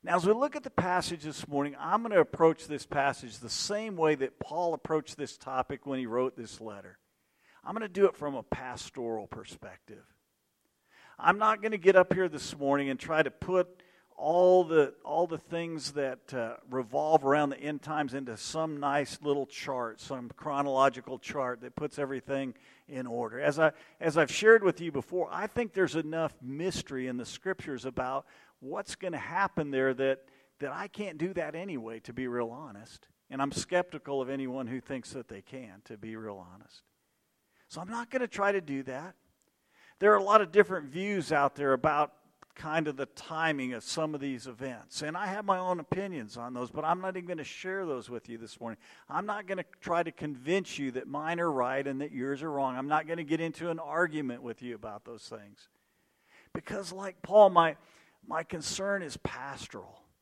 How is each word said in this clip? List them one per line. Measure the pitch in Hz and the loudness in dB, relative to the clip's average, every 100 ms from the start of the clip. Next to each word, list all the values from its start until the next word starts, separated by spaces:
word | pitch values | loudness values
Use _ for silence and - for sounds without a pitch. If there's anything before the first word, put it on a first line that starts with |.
Now, | - 175 | 2 4
as | 175 | 6
we | |
look | 220 285 294 | 4 4 0
at | |
the | 262 | -4
passage | - 180 180 - 170 | -2 2 0 0 -6
this | 151 143 - | -8 -10 -4
morning, | 143 143 135 | -2 -2 -4
I'm | 151 208 | 0 0
gonna | 233 202 | 4 6
approach | 147 - 160 156 - | 6 6 6 6 -6
this | 143 - | -8 -2
passage | - 139 123 123 107 | 2 2 0 -10 -12
the | 117 | -8
same | - - 208 220 180 | -6 -4 -4 -6 2
way | 156 147 | 4 4
that | 127 _ | 0 _
Paul | - 160 175 | -8 -2 0
approached | 156 - 156 - - | -2 0 -2 -2 -10
this | 139 - | -10 -10
topic | - 131 123 139 139 | -4 -2 -2 -4 -4
when | 131 | -4
he | 123 | -2
wrote | 117 131 123 | 0 0 -2
this | 113 - | -14 -12
letter. | 110 101 95 92 _ _ _ _ _ _ - | -12 -12 -16 -20 _ _ _ _ _ _ -10
I'm | |
gonna | 214 214 | -8 -6
do | 180 196 | 4 4
it | - | 4
from | 147 135 | -6 -6
a | |
pastoral | - - 127 120 - - 117 110 101 | -6 -6 -6 -10 -10 -6 -4 -4 -6
perspective. | 117 98 - 104 92 - 107 _ _ _ _ _ _ _ _ _ _ - - | -14 -16 -16 -18 -18 -20 -20 _ _ _ _ _ _ _ _ _ _ -20 0
I'm | 156 196 | 0 2
not | 214 214 | 0 0
gonna | 214 214 | -4 2
get | 180 190 | 6 6
up | 180 | 6
here | 185 180 | 2 0
this | 151 - 147 | -4 -10 -4
morning | 139 139 139 | 0 2 0
and | 131 | -6
try | - 156 | 0 2
to | 147 | 2
put | - - 185 180 - - _ _ - | -2 0 0 0 -6 -20 _ _ -6
all | 147 175 180 185 | 0 6 8 8
the, | 165 160 139 - | 8 4 4 0
all | - 156 175 | -4 0 0
the | 160 | -2
things | - 165 170 160 135 | -6 -6 -4 -6 -6
that, | 143 135 123 - | -4 -4 -4 -8
uh, | 131 113 - - | -6 -4 -8 -6
revolve | 127 117 139 151 160 135 | -6 -2 -2 4 6 6
around | 147 143 | 4 4
the | 135 | -2
end | 147 151 | -6 -8
times | 151 156 143 | -4 -4 -2
into | 131 127 107 | -4 -8 -10
some | - 160 160 147 | -6 -4 -4 -2
nice | 143 143 139 - | 0 0 0 -4
little | 147 143 131 | -2 0 -2
chart, | - - 131 117 107 | -8 -6 -4 -4 -8
some | - 135 120 | -10 -8 -8
chronological | - 151 143 143 135 135 123 131 127 | -8 -4 0 2 6 6 4 -10 -10
chart | - 147 127 120 | -6 -2 -2 -4
that | 123 - | -8 -8
puts | 151 - | -8 -4
everything | 135 135 123 139 135 113 - - - | -4 -4 -4 -4 -4 -10 -20 -20 -12
in | 135 127 | -10 -6
order. | 117 113 120 | -4 -4 0
As | 147 147 | 0 4
I, | 160 - - _ | 2 2 -20 _
as | 165 151 | 0 2
I've | 147 | 2
shared | - 220 226 | 4 8 8
with | 196 - | 8 0
you | 170 | -4
before, | 143 - 180 170 | -4 -4 -2 -2
I | 165 208 | -2 -4
think | - 233 | -2 -2
there's | 190 175 165 | 2 2 2
enough | 156 160 160 - | -2 -2 -2 -4
mystery | 127 139 185 - - 135 127 | -10 -4 -4 -4 -6 -6 -4
in | 123 | -4
the | 117 | -8
Scriptures | - 190 185 - 131 | -8 -6 -6 -6 -6
about | 131 127 127 135 - - - _ | -6 -4 -2 -4 -6 -20 -20 _
what's | 131 190 202 - | -8 -8 -8 -8
gonna | 185 151 | -6 -6
happen | 110 170 196 - 147 | -4 0 0 0 0
there | 135 135 127 | 2 2 4
that, | 135 135 - _ _ _ | 2 0 -4 _ _ _
that | 139 | -8
I | 151 196 | -8 -10
can't | - 208 156 | -8 -10 -4
do | 175 | -4
that | 175 156 160 | -2 -6 -6
anyway, | 190 147 113 113 | -8 -8 -8 -12
to | - | -10
be | 120 127 | -6 -4
real | 120 117 | -2 -2
honest. | 123 151 101 113 - _ _ _ | -6 -14 -16 -20 -20 _ _ _
And | 135 | -2
I'm | 139 | -2
skeptical | 165 - 180 180 156 143 139 | -2 0 0 0 -8 -4 -2
of | 127 | -2
anyone | 135 131 131 120 | -4 -4 -6 -6
who | 127 | -8
thinks | - 135 - | -8 -10 -8
that | 135 113 | -12 -12
they | 98 | -16
can, | - 135 120 98 - | -14 -16 -16 -20 -18
to | 107 | -14
be | 110 110 | -10 -10
real | 110 98 | -10 -12
honest. | 87 92 - - _ _ _ _ _ _ _ _ _ | -14 -20 -20 -20 _ _ _ _ _ _ _ _ _
So | 156 | -12
I'm | 180 | -8
not | 233 240 | -8 -4
gonna | 262 247 | -4 -2
try | - 202 | 2 2
to | 202 | 2
do | 156 139 | -2 -6
that. | 131 131 170 - _ _ _ _ _ _ - _ | -4 -8 -10 -18 _ _ _ _ _ _ -20 _
There | 202 | 6
are | 208 | 6
a | |
lot | 196 214 | 8 6
of | 185 | 8
different | 190 180 185 143 | 6 6 2 -6
views | 156 202 196 143 | -4 -2 -2 2
out | 151 139 - | 4 4 2
there | 143 | 2
about | 131 151 151 147 _ _ _ - | 4 4 2 0 _ _ _ -20
kind | - 156 160 151 | -14 -2 -2 -2
of | 135 | -4
the | 131 | -8
timing | - - 160 160 147 127 | -8 -10 0 0 0 -4
of | 120 | -6
some | - - 156 147 | -6 -4 -2 -2
of | |
these | 139 127 127 | -6 -6 -10
events. | 113 131 117 98 - | -10 -10 -10 -12 -8
And | 151 170 | -6 -4
I | 202 | -4
have | 196 208 | -4 0
my | 185 | 0
own | 185 180 | 2 -2
opinions | 147 185 196 165 107 117 | -2 -4 -2 -6 -8 -10
on | 120 | -8
those, | 123 123 | -6 -6
but | 147 151 | -4 0
I'm | 175 | 0
not | 190 185 | -2 -8
even | 175 | -8
gonna | 170 | -10
share | 135 - 185 190 180 | -10 -10 -6 -4 -4
those | 131 117 | -4 -6
with | 120 - | -12 -10
you | 117 | -14
this | 113 - | -14 -12
morning. | 117 107 - - _ | -12 -12 -18 -20 _
I'm | 147 208 | -6 -4
not | 208 185 | -6 -6
gonna | 190 - - | -8 -8 -12
try | - 170 | 0 0
to | 165 | 0
convince | - 151 131 131 196 180 - | -4 -8 -6 0 0 0 -4
you | 139 | -4
that | 123 127 | -4 -6
mine | 143 156 170 | -4 -2 0
are | 170 | 0
right | 139 123 135 139 | 2 2 0 -2
and | 135 | -4
that | 147 | -6
yours | 135 131 139 | -4 -4 -4
are | 160 | -2
wrong. | 143 135 127 | 0 0 -2
I'm | 139 | 0
not | 151 156 | 0 0
gonna | 165 | -6
get | 151 160 | -2 0
into | 165 156 170 | -2 -4 -4
an | 165 | -4
argument | 151 156 175 151 135 123 | -2 0 0 0 -4 -6
with | 127 113 | -10 -10
you | 123 110 | -10 -10
about | 110 104 | -10 -12
those | - 113 - | -14 -16 -14
things. | 113 104 104 - _ _ _ _ _ _ - _ | -16 -16 -20 -20 _ _ _ _ _ _ -20 _
Because | - - 208 180 | -12 -6 -8 -6
like | 190 196 185 | -8 -10 -10
Paul, | - 208 202 | 6 10 12
my, | 180 165 143 - _ _ _ - | 10 6 2 -16 _ _ _ -6
my | 160 | -6
concern | 165 156 - - 196 202 | -4 -8 -6 -4 -2 -2
is | 160 - | -4 -8
pastoral. | - - 135 131 - 104 98 - _ _ | -8 -8 -10 -12 -12 -14 -16 -20 _ _